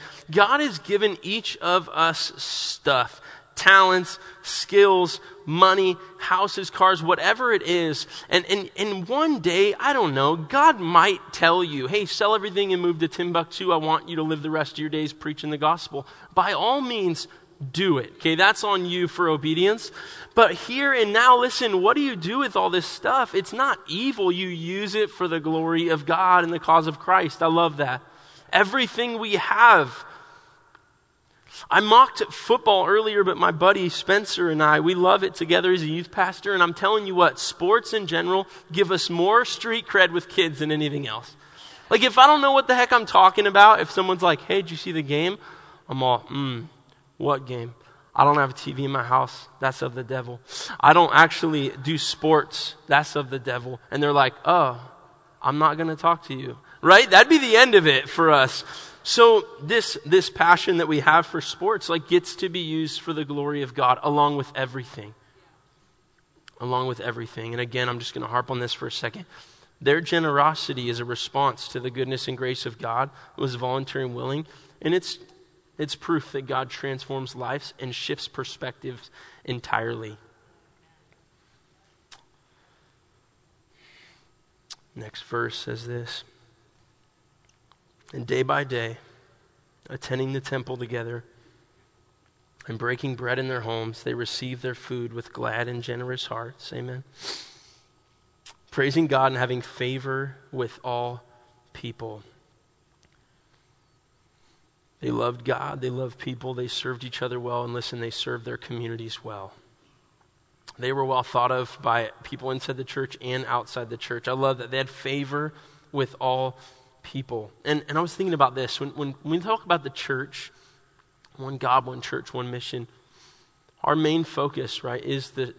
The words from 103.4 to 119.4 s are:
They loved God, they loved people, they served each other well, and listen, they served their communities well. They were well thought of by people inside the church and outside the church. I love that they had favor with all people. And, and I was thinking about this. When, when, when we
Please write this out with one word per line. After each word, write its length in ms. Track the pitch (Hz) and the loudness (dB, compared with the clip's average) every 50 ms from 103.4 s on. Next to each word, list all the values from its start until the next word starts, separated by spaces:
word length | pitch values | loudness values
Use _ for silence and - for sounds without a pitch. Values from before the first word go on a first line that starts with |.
| _ _ _ _ _ _ _ _ _ _ _ _ _ _ _ _ _ _ _ _ _ _ _ _ _ _ _ _ _ _ _ _ | _ _ _ _ _ _ _ _ _ _ _ _ _ _ _ _ _ _ _ _ _ _ _ _ _ _ _ _ _ _ _ _
They 100 | - 123 | -8 -6
loved 340 | 120 117 117 120 120 120 117 | -4 -2 -4 -4 -6 -6 -6
God, 380 | 127 127 - 135 143 147 135 127 | -6 -6 -4 -6 -8 -10 -8 -8
they 80 | 127 | -8
loved 280 | 123 127 131 120 117 - | -8 -8 -8 -10 -12 -12
people, 360 | - 131 127 120 127 127 127 | -12 -12 -12 -10 -10 -10 -10
they 120 | 123 123 | -8 -10
served 380 | 117 - - - 127 127 117 123 | -8 -10 -8 -8 -8 -10 -10 -12
each 160 | 123 - - | -14 -10 -10
other 180 | 127 123 123 123 | -8 -8 -8 -8
well, 240 | 120 123 120 120 123 | -8 -8 -6 -6 -6
and 120 | 123 120 | -8 -8
listen, 260 | 120 117 - 127 120 | -10 -10 -10 -10 -10
they 100 | 117 117 | -10 -10
served 360 | - - - 123 123 120 117 | -10 -10 -8 -8 -8 -10 -10
their 100 | 123 117 | -12 -14
communities 640 | - - - 123 117 120 113 117 113 113 110 - - - | -12 -12 -12 -12 -10 -10 -10 -10 -12 -12 -14 -14 -16 -14
well. 300 | 113 107 101 98 95 - _ _ _ _ _ _ _ _ _ _ _ _ _ _ _ _ _ _ _ _ _ _ - - - | -16 -16 -16 -16 -18 -20 _ _ _ _ _ _ _ _ _ _ _ _ _ _ _ _ _ _ _ _ _ _ -20 -14 -10
They 140 | 123 127 135 | -8 -6 -4
were 120 | 135 135 | -4 -4
well 180 | 131 131 127 120 | -2 -2 -2 -2
thought 300 | - - 127 120 123 127 | -2 -2 0 0 0 0
of 240 | 127 127 - - - - | -2 -4 -6 -10 -8 -4
by 280 | 123 117 117 113 107 - - - | -2 -2 -2 -2 -6 -10 -16 -18
people 280 | - - - 127 131 | -16 -16 -12 -8 -8
inside 280 | 131 131 - - 135 127 | -8 -8 -8 -8 -10 -10
the 60 | 131 | -12
church 340 | - - 139 135 131 - - | -10 -8 -8 -8 -8 -10 -12
and 240 | 127 127 127 131 131 | -10 -8 -6 -6 -4
outside 460 | 123 120 123 107 - - 127 120 110 | -4 -4 -4 -4 -6 -10 -10 -10 -10
the 80 | 117 117 | -12 -12
church. 300 | - - 120 117 - 127 | -10 -10 -10 -8 -6 -6
I 40 | 127 | -2
love 240 | 135 135 135 131 127 | 0 0 0 0 -2
that 120 | 120 120 | -6 -6
they 80 | 127 131 | -6 -6
had 100 | 135 131 | -6 -6
favor 640 | - - - 135 139 143 143 131 143 147 151 151 151 - - _ _ _ _ _ - | -10 -10 -8 -8 -6 -6 -6 -6 -6 -6 -6 -8 -10 -14 -20 _ _ _ _ _ -6
with 240 | 139 135 123 - - | -4 -4 -4 -6 -4
all 360 | 131 131 127 131 131 131 123 - - - - _ _ _ _ _ - | -4 -2 -2 -2 -2 -4 -6 -10 -18 -20 -20 _ _ _ _ _ -20
people. 460 | - - 135 131 - 127 110 107 101 - _ - | -14 -12 -12 -10 -10 -10 -10 -10 -12 -16 _ -6
And, 200 | 143 151 151 151 - | -4 -4 -4 -4 -4
and 80 | 143 | -4
I 40 | 160 | -4
was 140 | 175 165 - | -4 -4 -6
thinking 200 | - 190 185 170 | -6 -4 -4 0
about 200 | 143 139 127 123 | 2 0 0 0
this. 260 | 131 127 120 - - | -2 -8 -8 -8 -8
When, 100 | 143 143 | -10 -10
when, 240 | - 147 147 139 135 - - | -8 -8 -10 -10 -10 -10 -8
when 80 | 151 | -6
we 80 | 160 180 | -6 -6